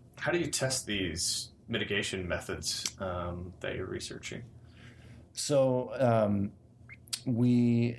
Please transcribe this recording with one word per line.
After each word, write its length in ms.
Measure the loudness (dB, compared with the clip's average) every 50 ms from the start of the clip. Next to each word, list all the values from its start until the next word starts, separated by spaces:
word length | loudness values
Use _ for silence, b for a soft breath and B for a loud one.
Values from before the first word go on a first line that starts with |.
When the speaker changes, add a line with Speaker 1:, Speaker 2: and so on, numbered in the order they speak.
| -20 -20 -12
Speaker 1:
how 140 | -6 -2 0
do 80 | 0 0
you 80 | 0
test 380 | 0 -2 -2 -2 0 -2 -4 -4
these 640 | -2 -2 -2 0 -2 -2 -2 -2 -2 -2 -4 -6 -10 -16 -20 -8
mitigation 600 | -6 -4 -4 -2 -2 -2 -2 -2 -2 -4 -4 -4
methods, 560 | -4 -4 -4 -4 -6 -6 -4 -4 -4 -4 -4 -6 -8 -6 -6
um, 540 | -6 -4 -4 -4 -4 -4 -6 -6 -8 -12 -10 -8
that 140 | -8 -6 -6
you're 100 | -6 -6
researching? 560 | -6 -6 -8 -8 -10 -10 -10 -10 -10 -10 -10 -12 -14 -18 B B B B B B B B B B B B B B B -8
Speaker 2:
So, 580 | -6 -2 2 4 6 6 6 4 2 0 -2 0 2
um, 520 | 4 6 6 6 4 4 4 2 0 -2 -4 -12 -20 -20 -20 -20 -20 -20 -20 -20 -12 -12 -12 -6 -2
we, 720 | -2 2 4 6 6 6 6 6 6 6 4 2 2 -2